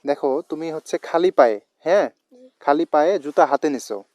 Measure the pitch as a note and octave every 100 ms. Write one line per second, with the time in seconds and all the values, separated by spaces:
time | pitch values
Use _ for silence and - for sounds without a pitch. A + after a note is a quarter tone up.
0 | C#3 C#3+ C#3+ C#3 - D#3 E3 D#3 - E3+
1 | - E3 F3+ - B2 G#2 _ _ D#3 G3
2 | C3 _ _ B3 B3+ _ - D3 E3+ D3+
3 | D#3+ G3 C#3+ E3 D3+ C#3 D#3 C3 - G2+
4 | -